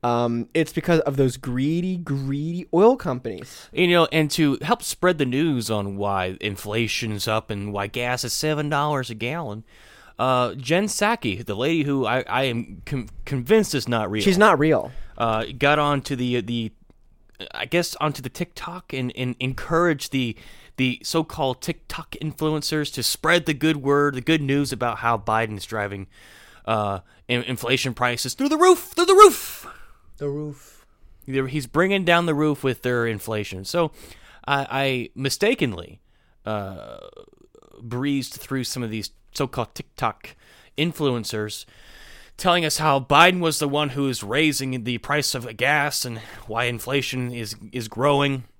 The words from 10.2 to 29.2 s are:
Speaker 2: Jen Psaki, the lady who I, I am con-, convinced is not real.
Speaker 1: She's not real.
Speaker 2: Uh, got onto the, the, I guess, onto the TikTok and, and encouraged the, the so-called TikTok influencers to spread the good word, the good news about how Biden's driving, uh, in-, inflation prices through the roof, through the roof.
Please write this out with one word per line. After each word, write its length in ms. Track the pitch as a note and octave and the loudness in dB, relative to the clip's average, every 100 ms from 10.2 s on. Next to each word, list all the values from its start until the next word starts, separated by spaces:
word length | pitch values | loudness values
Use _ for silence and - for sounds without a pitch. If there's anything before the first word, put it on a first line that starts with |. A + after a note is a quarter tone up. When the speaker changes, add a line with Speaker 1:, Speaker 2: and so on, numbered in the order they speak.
| B2+ B2+ B2 G#2 | 0 2 2 -2
Speaker 2:
Jen 300 | B2+ E3 G#3 | 0 0 0
Psaki, 600 | - G3+ A3+ A#2 F#2 A#2 | 0 0 0 -2 -4 -6
the 100 | G2+ | -2
lady 280 | C3+ E3 | 0 0
who 200 | C#3+ C#3 | 0 0
I, 200 | A2+ B2 - | 2 0 0
I 140 | A2+ | -2
am 380 | C3+ A#2 - F#2+ | 0 -2 -6 -12
con-, 240 | - C#3 G#2+ - | -8 -8 -8 -12
convinced 500 | - C#3 A#2+ A3 G#3 | -6 -4 4 4 4
is 140 | C#3+ A#2+ | 0 0
not 220 | A#2 G#2 | 0 0
real. 120 | G#2+ | 2
Speaker 1:
She's 140 | G3+ F#3 | 4 6
not 220 | G#3+ D#3+ | 6 6
real. 320 | E3 C3 - - - - | 4 2 0 -8 -12 -2
Speaker 2:
Uh, 280 | A2+ A2 A2+ C3 | 0 0 -2 0
got 220 | C#3 D3 | 2 4
onto 380 | D3 C#3+ B2+ C3 | 4 0 -2 -4
the, 240 | B2 B2 | 0 -2
the, 320 | G#2+ A#2 A2+ _ _ _ _ _ _ _ - | -2 -4 -6 _ _ _ _ _ _ _ -14
I 120 | - A#2+ | -10 -2
guess, 280 | E3+ E3+ - | 0 0 -2
onto 260 | D3+ C#3 | -4 -4
the 60 | B2+ | -8
TikTok 640 | - F3 - - F3 - | -8 -8 -8 -12 -12 -10
and, 200 | C3 B2+ | -6 -6
and 220 | - B2+ B2 | -4 -6 -4
encouraged 720 | B2+ C3 - E3 F3 D3 - | -4 -4 -2 2 2 0 -2
the, 260 | C3+ B2 A2 - - - - | -2 -2 -4 -14 -20 -20 -2
the 220 | C3 B2 | 0 0
so-called 560 | - E3 D#3+ - C#3 B2 | -2 -2 -2 -2 -4 -4
TikTok 520 | - E3 - - D#3 - | -6 -8 -8 -14 -12 -8
influencers 680 | D#3 - D#3 D#3 C#3+ D#3 D3 | -8 -2 -2 -2 -2 -2 -4
to 80 | - | -4
spread 440 | A#2 - D#3+ F3 E3 | -4 -2 2 2 2
the 80 | |
good 220 | D3 D#3 D3+ | 0 2 2
word, 380 | C3+ C#3+ C#3+ | 2 2 2
the 60 | C3 | 0
good 220 | A#2+ D#3+ | 0 0
news 300 | C#3+ C#3 C#3+ | 2 0 0
about 260 | B2 A#2+ G#2+ | -2 -4 -2
how 200 | A#2 A#2 | 0 0
Biden's 460 | G2+ A2 A2+ G#2 | 0 0 0 -4
driving, 440 | - A2 G#2 G2 F#2+ - - - - - | -8 -4 -4 -6 -12 -16 -20 -20 -20 -16
uh, 360 | - A2 G#2 G2 - _ _ | -2 0 0 -4 -8 _ _
in-, 140 | B2 | -2
inflation 500 | A#2 B2 A#2+ C3 C3+ | -2 -6 0 0 0
prices 400 | A#2 B2 A#2+ B2+ | 0 0 0 -6
through 140 | - C#4 | -2 0
the 80 | D4+ | 4
roof, 360 | F4+ F4+ - - | 6 6 2 -2
through 80 | |
the 100 | F4 | 4
roof. 520 | F#4+ | 12